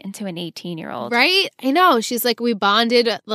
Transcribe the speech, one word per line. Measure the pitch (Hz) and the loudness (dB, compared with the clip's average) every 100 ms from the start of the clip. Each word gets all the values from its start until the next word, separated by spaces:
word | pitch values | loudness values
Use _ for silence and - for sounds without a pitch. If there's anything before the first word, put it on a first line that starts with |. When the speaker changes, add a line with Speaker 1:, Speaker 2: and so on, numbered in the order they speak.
| 196 | -10
Speaker 1:
into | 196 196 | -10 -10
an | 170 | -8
eighteen-year-old. | 170 - - 160 - 240 123 | -10 -10 -10 -8 -8 -8 -2
Speaker 2:
Right? | 240 285 381 370 - | 2 2 2 0 -4
I | 262 | 0
know. | 302 359 247 | 4 4 4
She's | 214 240 | 0 -2
like, | 247 226 | -2 0
"We | 240 | -2
bonded | 220 202 208 233 240 233 | 0 2 2 4 2 2
the | 208 - | -2 -6